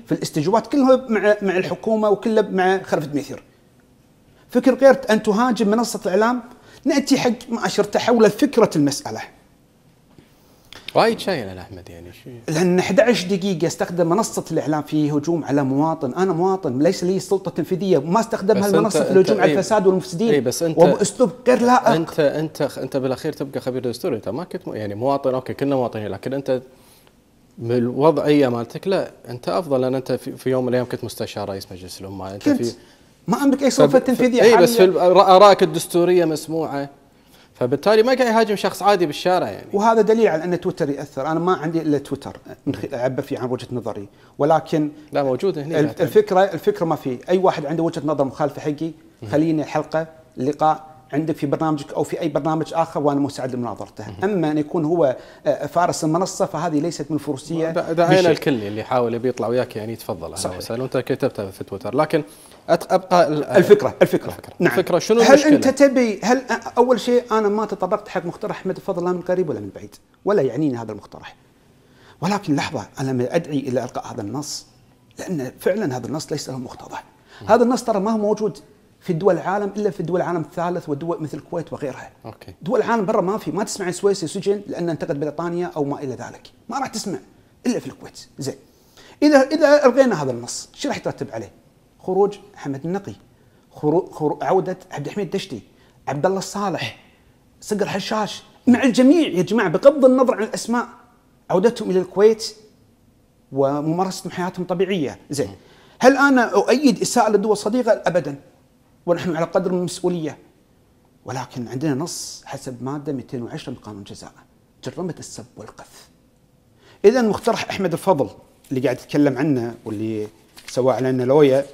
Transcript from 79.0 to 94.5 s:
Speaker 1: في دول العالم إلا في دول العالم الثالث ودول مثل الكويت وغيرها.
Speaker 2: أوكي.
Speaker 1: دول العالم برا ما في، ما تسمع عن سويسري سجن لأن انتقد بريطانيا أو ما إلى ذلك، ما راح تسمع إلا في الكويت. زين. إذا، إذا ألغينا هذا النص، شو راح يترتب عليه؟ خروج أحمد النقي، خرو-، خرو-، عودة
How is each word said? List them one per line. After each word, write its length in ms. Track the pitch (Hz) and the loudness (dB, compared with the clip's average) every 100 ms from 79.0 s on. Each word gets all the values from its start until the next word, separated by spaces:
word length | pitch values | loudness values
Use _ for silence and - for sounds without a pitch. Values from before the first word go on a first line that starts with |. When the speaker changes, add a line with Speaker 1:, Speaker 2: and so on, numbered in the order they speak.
Speaker 1:
في 120 | - | -6
دول 220 | 160 190 | 0 2
العالم 380 | 170 156 202 202 196 | 2 0 -4 -4 -4
إلا 140 | 208 | -4
في 120 | - | -4
دول 180 | 160 180 | -4 -2
العالم 200 | 156 170 | -2 -4
الثالث 480 | 156 - 170 180 160 | -6 -6 -4 -4 -6
ودول 340 | 143 165 165 | -6 -4 -6
مثل 160 | 156 156 | -6 -10
الكويت 340 | - - - | -10 -10 -8
وغيرها. 380 | 123 135 123 - _ | -8 -8 -10 -16 _
Speaker 2:
أوكي. 300 | 117 - - - | -18 -18 -20 -12
Speaker 1:
دول 160 | 156 175 | -6 -4
العالم 260 | 202 233 | -2 -2
برا 160 | 190 220 | 0 0
ما 180 | 180 208 | 0 -4
في، 120 | - | -6
ما 140 | - | -6
تسمع 220 | 208 - 180 | -6 -6 -8
عن 60 | |
سويسري 360 | 175 202 196 156 | -2 -2 -2 -6
سجن 340 | 196 190 202 202 | -6 -4 -4 -6
لأن 240 | - 170 | -6 -4
انتقد 300 | 151 165 143 | -4 -6 -6
بريطانيا 500 | 151 147 170 175 180 160 | -6 -6 -6 -6 -6 -4
أو 80 | |
ما 140 | 143 135 | -4 -4
إلى 160 | 139 | -8
ذلك، 280 | 113 110 - - _ - | -10 -12 -16 -20 _ -10
ما 100 | 269 | -8
راح 80 | 247 | -8
تسمع 320 | 220 202 160 - _ _ _ 247 | -8 -8 -10 -12 _ _ _ -4
إلا 120 | 190 | -4
في 80 | 135 | -6
الكويت. 400 | - - - - - | -16 -20 -20 -20 -12
زين. 160 | 135 - _ _ _ - - - | -10 -10 _ _ _ -20 -16 0
إذا، 180 | 294 277 | 4 6
إذا 460 | 269 311 294 294 269 | 4 2 4 6 4
ألغينا 360 | 247 262 170 | 2 0 -2
هذا 80 | 135 | -4
النص، 380 | 117 117 - - | -6 -8 -12 -14
شو 140 | - 190 | -10 -6
راح 80 | 175 | -6
يترتب 300 | 170 - 123 | -6 -8 -10
عليه؟ 180 | 113 98 _ _ _ _ _ | -10 -14 _ _ _ _ _
خروج 380 | - 185 202 - - | -4 0 0 -2 -20
أحمد 300 | - 147 135 | -14 -10 -8
النقي، 280 | 165 196 196 - _ _ _ _ _ | -6 -6 -8 -18 _ _ _ _ _
خرو-، 400 | - 151 165 - | -4 0 0 -2
خرو-، 300 | - 151 - | -4 -4 -2
عودة 340 | 135 | 0